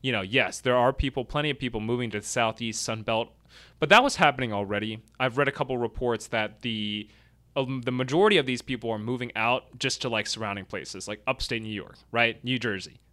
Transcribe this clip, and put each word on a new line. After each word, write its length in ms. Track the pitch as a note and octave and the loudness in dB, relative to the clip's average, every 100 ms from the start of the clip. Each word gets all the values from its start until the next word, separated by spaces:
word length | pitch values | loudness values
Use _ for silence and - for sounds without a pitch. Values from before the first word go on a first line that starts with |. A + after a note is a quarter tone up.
you 120 | C3 | -2
know, 80 | A2+ | -2
yes, 400 | F#2+ B2+ G2+ - | 2 2 2 0
there 160 | C3 B2 | 2 4
are 160 | B2 | 4
people, 320 | C3+ C#3 C#3 B2 | 2 -2 -2 -4
plenty 240 | D3 D3+ | -2 -2
of 100 | C#3+ | -2
people 220 | B2+ A2 | -4 -4
moving 280 | G#2+ B2 A#2+ | -2 -2 -2
to 80 | G#2 | -6
the 60 | - | -4
Southeast 560 | - A#2 A2 A#2 A2 | 0 0 0 -6 -4
Sun 200 | - A2 | -4 -6
Belt, 340 | G#2+ A2+ - _ _ - - - | -2 -2 -2 _ _ -20 -20 -4
but 100 | D3+ | 8
that 140 | G3+ | 8
was 120 | C4+ - | 8 6
happening 380 | E3 C3 B2+ | 4 4 -2
already. 480 | G2+ G2+ G2+ A2 A2 - _ | -2 -2 -2 -4 -8 -12 _
I've 180 | B2+ A#2+ | -2 2
read 120 | C#3 | 2
a 20 | |
couple 260 | - C3 B2+ | 2 -2 0
reports 500 | A#2 - B2 A2+ - | -2 -2 -2 -2 -2
that 340 | A2+ G#2+ - | -2 -2 -4
the, 480 | B2 A2 G#2 G#2+ G#2 - _ _ _ - | -6 -4 -4 -6 -10 -18 _ _ _ -4
um, 260 | C3+ C3 | -4 -4
the 100 | B2 | -4
majority 460 | B2+ B2+ D3 G#3 G3 | -4 0 4 6 4
of 80 | C3 | 2
these 160 | B2 | -4
people 300 | - B2 A2+ | -4 -6 -4
are 80 | A2 | -4
moving 320 | G#2+ B2+ A#2+ - | -4 -4 -4 -2
out 440 | A2+ B2+ - B2 | 0 0 -4 -6
just 220 | C3+ - | -4 -2
to, 60 | C3 | -2
like, 180 | A2+ G#2+ | -2 -2
surrounding 380 | - G#2+ G2+ F#2 | -4 -4 -6 -8
places, 420 | G2 C#2+ F#2+ - | -10 -8 -12 -10
like 140 | G#2 - | -8 -4
upstate 380 | C3 - A#2 | -4 -2 -4
New 100 | A2 | -4
York, 240 | G#2+ - - _ | -8 -8 -16 _
right? 320 | A#2 A#2 A2 | 2 2 0
New 160 | B2 B2+ | -4 -2
Jersey. 400 | A#2+ G2 F2+ - _ | -2 -4 -8 -18 _